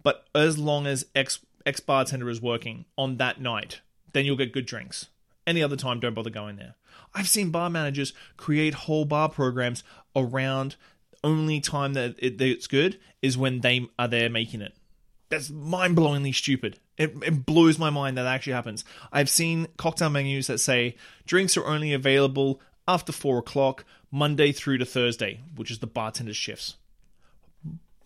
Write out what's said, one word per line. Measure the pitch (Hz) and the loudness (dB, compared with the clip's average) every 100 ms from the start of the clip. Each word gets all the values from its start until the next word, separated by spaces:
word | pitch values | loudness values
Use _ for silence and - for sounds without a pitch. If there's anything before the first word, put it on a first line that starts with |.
but | 147 - _ | 0 0 _
as | 147 156 151 | 2 2 2
long | 147 147 143 | 0 0 0
as | 135 - 135 | -4 -2 -2
X, | 135 - - _ 147 | -2 -4 -10 _ -4
X | 139 | -4
bartender | - 135 131 131 120 | 0 0 0 -2 -6
is | 113 | -4
working | 120 117 117 113 - - | -2 -2 -4 -12 -12 -4
on | 135 127 | -4 -2
that | 123 - | -2 -2
night, | 123 107 104 - _ _ _ | -4 -6 -8 -14 _ _ _
then | 139 139 | -2 0
you'll | 135 | 0
get | 127 | -2
good | 139 120 | -4 -8
drinks. | 117 127 - - _ _ _ - | -12 -12 -14 -16 _ _ _ -2
Any | 170 | 0
other | 147 135 | 0 0
time, | 131 120 | -4 -2
don't | 120 | -4
bother | 113 113 | -4 -8
going | 113 104 101 | -10 -12 -14
there." | 123 - _ - - | -18 -20 _ -20 -10
I've | 190 185 | -4 0
seen | 208 185 | 0 0
bar | 170 175 | 0 -2
managers | 170 147 139 139 - - - | -2 -2 -2 -4 -8 -20 -10
create | - 147 156 143 | 0 2 2 -2
whole | - 156 | -2 0
bar | 151 147 156 | 2 2 0
programs | 151 127 127 123 123 - - _ 139 | 0 0 0 -2 -4 -10 -20 _ -2
around | 123 131 135 135 135 - _ _ _ _ | 0 -2 -2 -2 -4 -8 _ _ _ _
only | 147 156 156 151 | 2 2 2 0
time | - 147 139 135 | -2 -2 -2 -2
that | 123 - | -4 -2
it, | 127 110 | -4 0
that | 131 | 0
it's | 123 - | 0 0
good | 139 180 - _ _ | 2 2 -2 _ _
is | 135 127 | -2 0
when | 131 127 | 0 2
they | 123 123 120 - | 2 2 0 -4
are | 117 | -2
there | 117 117 | 0 0
making | 117 113 113 | 0 -4 -6
it. | 104 - _ _ _ _ _ | -12 -14 _ _ _ _ _
That's | 151 143 | -8 -8
mind-blowingly | 151 151 180 180 170 156 143 139 127 | -10 -4 0 4 6 4 2 0 -2
stupid. | - 131 107 - _ - | 0 0 0 -8 _ -4
It, | 151 147 | -4 -2
it | 147 151 | 0 0
blows | 127 156 165 156 | 4 8 8 6
my | 160 | 0
mind | 147 139 127 | 0 -2 -2
that | 127 | -2
actually | 127 143 | -2 -2
happens. | 127 117 104 - - - | -4 -4 -10 -14 -20 -4
I've | 143 139 | 2 2
seen | - 165 165 165 - | 2 2 0 -2 -2
cocktail | 165 - 160 | -4 0 2
menus | 143 139 139 131 | 2 0 -2 -2
that | 113 | -2
say, | - 123 120 - - - - | 2 2 2 -2 -16 -20 0
"Drinks | 180 185 180 | 2 4 2
are | - | 0
only | 151 151 | -2 0
available | 139 131 135 139 135 139 135 _ _ - | 0 4 6 6 4 0 0 _ _ 0
after | 180 - | 0 0
four | - 139 123 | -4 0 0
o'clock, | - 143 135 135 - - _ | 0 2 2 0 -10 -20 _
Monday | 135 147 151 147 | -2 0 4 4
through | 139 - 131 | 4 0 0
to | 123 | 0
Thursday," | 127 120 117 104 113 151 139 | 0 0 0 -4 -6 -14 -12
which | 107 | -10
is | 113 | -8
the | 117 | -6
bartender's | 117 110 - 113 107 | -6 -6 -6 -8 -8
shifts. | - 107 - - _ _ _ _ _ _ _ _ 160 165 - - | -8 -10 -12 -14 _ _ _ _ _ _ _ _ -16 -16 -18 -20